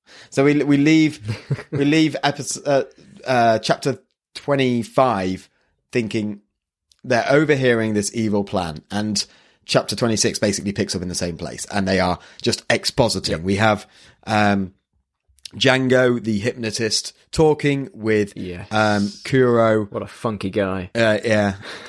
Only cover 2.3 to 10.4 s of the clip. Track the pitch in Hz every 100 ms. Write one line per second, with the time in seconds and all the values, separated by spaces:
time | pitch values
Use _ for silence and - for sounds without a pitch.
2.3 | 143 127 - 143 139 - - - - -
3.3 | 127 117 110 - - 143 127 _ _ _
4.3 | - - 139 131 120 110 - 131 101 95
5.3 | 92 - _ _ _ _ 123 110 110 107
6.3 | 104 _ _ _ _ _ _ 127 120 110
7.3 | 143 151 135 131 113 110 104 101 117 110
8.3 | 101 101 101 85 76 - 101 107 101 -
9.3 | _ _ _ - 135 - 107 120 107 113
10.3 | -